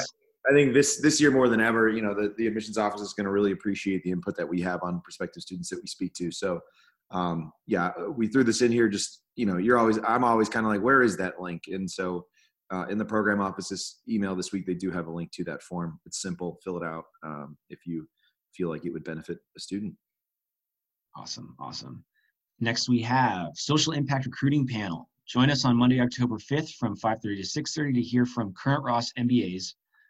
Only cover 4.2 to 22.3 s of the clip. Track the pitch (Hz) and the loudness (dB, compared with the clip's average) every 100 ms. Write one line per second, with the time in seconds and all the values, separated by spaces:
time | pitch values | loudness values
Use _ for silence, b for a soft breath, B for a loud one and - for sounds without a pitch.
4.2 | 101 - 78 87 90 90 87 87 - - | -4 -4 -2 -2 -2 -2 -4 -6 -8 -10
5.2 | 92 175 - 185 170 180 - - 90 - | -10 -10 -12 -10 -10 -10 -12 -8 -8 -6
6.2 | 87 - 98 82 - b b b - 92 | -8 -4 -4 -4 -8 b b b -8 -4
7.2 | 90 85 78 _ - 98 90 - 95 120 | -2 -4 -8 _ -4 -2 -2 -4 -6 -2
8.2 | 107 131 117 110 123 120 113 98 - - | 0 4 4 4 4 4 4 2 -6 -10
9.2 | _ - 107 90 107 123 117 110 110 120 | _ -2 0 2 4 6 6 2 2 2
10.2 | 120 113 107 117 110 104 117 135 123 90 | 4 4 2 0 0 0 4 6 4 2
11.2 | 92 - 87 85 - 95 95 - 92 90 | -4 -6 -8 -10 -8 -8 -6 -4 -4 -4
12.2 | - _ _ _ - 92 87 104 107 107 | -8 _ _ _ -8 -6 -4 -4 -2 0
13.2 | 104 101 98 95 92 92 - - - 110 | 2 2 0 -4 -8 -8 -10 -12 -4 -2
14.2 | 98 92 90 98 90 90 92 87 80 85 | 0 -2 -4 -4 -4 -4 -4 -4 -6 -8
15.2 | 82 - 85 71 - 87 85 78 - - | -10 -8 -8 -8 -10 -8 -8 -10 -14 -10
16.2 | 95 87 87 - 95 87 85 80 - _ | -8 -6 -8 -8 -8 -6 -6 -10 -14 _
17.2 | 78 73 71 76 - 73 85 82 78 _ | -12 -12 -12 -18 -20 -16 -8 -8 -10 _
18.2 | _ _ _ - 87 76 87 82 82 80 | _ _ _ -6 -4 -4 -8 -8 -8 -10
19.2 | 78 85 _ - - 98 104 - _ _ | -10 -12 _ -18 -10 -8 -8 -12 _ _
20.2 | _ _ _ _ _ _ _ _ _ - | _ _ _ _ _ _ _ _ _ -18
21.2 | - - - - 67 - - - _ _ | -14 -14 -14 -14 -12 -12 -14 -16 _ _
22.2 | _ | _